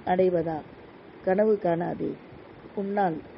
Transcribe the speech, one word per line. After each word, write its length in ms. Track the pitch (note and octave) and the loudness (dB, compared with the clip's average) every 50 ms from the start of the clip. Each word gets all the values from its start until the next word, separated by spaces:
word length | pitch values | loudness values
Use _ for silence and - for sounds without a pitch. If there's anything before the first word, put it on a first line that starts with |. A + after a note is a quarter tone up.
| - | -2
அடைவதா? 540 | - F3+ F#3 F#3 F#3 F3 E3 D#3 E3 D#3+ D3 - - - - - - - - - - - - - | 0 2 4 4 4 4 2 0 -2 -4 -6 -8 -12 -18 -20 -20 -20 -20 -20 -20 -20 -16 -6 -2
கனவு 300 | F#3 F#3 G3+ G#3+ A3 G#3+ G3+ | 0 2 4 4 4 4 2
காணாதே, 480 | F#3 F3 E3 E3 F3 E3 - - D#3 D#3 D#3 - - - - - - - - - - - - | 2 2 0 0 0 -4 -4 -4 -6 -6 -6 -8 -14 -20 -20 -20 -20 -20 -20 -20 -20 -12 -8
உன்னால் 400 | G#3 G3 G3 G3+ G#3 G3 F3 D#3+ D3+ - - - | -6 -4 -2 0 0 0 0 0 -4 -8 -14 -12